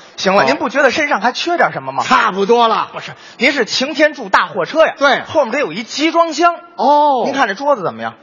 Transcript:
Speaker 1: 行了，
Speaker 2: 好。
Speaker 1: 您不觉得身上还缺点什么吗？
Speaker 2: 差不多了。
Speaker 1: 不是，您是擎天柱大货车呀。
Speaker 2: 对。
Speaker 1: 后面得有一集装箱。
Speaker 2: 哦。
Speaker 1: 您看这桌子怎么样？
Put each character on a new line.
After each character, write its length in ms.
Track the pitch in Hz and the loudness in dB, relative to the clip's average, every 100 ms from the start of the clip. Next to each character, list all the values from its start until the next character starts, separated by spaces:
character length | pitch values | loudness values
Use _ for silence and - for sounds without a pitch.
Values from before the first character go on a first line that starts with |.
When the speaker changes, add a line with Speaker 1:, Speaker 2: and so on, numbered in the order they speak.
| - - | -20 -4
Speaker 1:
行 180 | 190 | 0
了， 80 | 196 | 2
Speaker 2:
好。 40 | 262 | 2
Speaker 1:
您 100 | 311 | 0
不 120 | 285 | -2
觉 140 | 262 | 2
得 80 | 277 | 2
身 180 | 226 294 | 2 -2
上 140 | 240 | 0
还 100 | 226 | -2
缺 240 | 240 339 349 | -2 -2 0
点 160 | 180 | 0
什 100 | 156 | -2
么 100 | 135 | -8
吗？ 100 | 135 | -4
Speaker 2:
差 280 | - 247 226 | 2 2 2
不 140 | 185 | 0
多 240 | 202 240 233 | 2 4 2
了。 220 | 196 151 | 0 -4
Speaker 1:
不 80 | 156 | -10
是， 120 | - 143 - - | -14 -16 -16 -2
您 140 | 254 | 0
是 120 | 285 | 0
擎 300 | 208 - 262 | -2 -4 -4
天 180 | 294 302 | 0 0
柱 160 | 285 196 | 0 -2
大 180 | 247 180 | 0 0
货 180 | 180 160 | -4 -2
车 180 | 311 | 2
呀。 80 | 302 - | 2 2
Speaker 2:
对。 240 | 277 208 | 2 0
Speaker 1:
后 220 | 117 - | -2 -2
面 80 | - | 0
得 60 | 277 | -2
有 140 | 220 | -4
一 120 | 170 | -6
集 260 | 233 - 311 | -8 -2 0
装 240 | 330 330 | 2 0
箱。 200 | 294 349 339 - - | 2 0 0 -8 -2
Speaker 2:
哦。 460 | 240 294 294 262 | 2 4 4 2
Speaker 1:
您 80 | 220 | 0
看 160 | 269 226 | 0 -2
这 60 | |
桌 220 | 202 277 262 | -2 -2 0
子 60 | |
怎 120 | 160 | -2
么 80 | 110 | -6
样？ 100 | 113 - | -8 -6